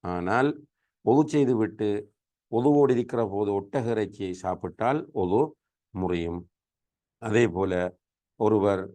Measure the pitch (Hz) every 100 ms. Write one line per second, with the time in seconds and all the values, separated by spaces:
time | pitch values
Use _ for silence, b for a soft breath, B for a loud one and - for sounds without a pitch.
0 | 90 90 90 113 139 151 - _ _ _
1 | - 131 156 147 139 117 110 - 107 104
2 | 104 _ _ _ _ 113 131 147 139 123
3 | 120 120 110 98 104 101 98 143 117 110
4 | 101 104 95 90 95 90 90 85 113 147
5 | - - 92 101 156 - _ _ _ 95
6 | 90 87 85 87 87 _ _ _ _ _
7 | _ _ 113 107 117 87 95 90 90 -
8 | _ _ _ _ 107 107 101 98 95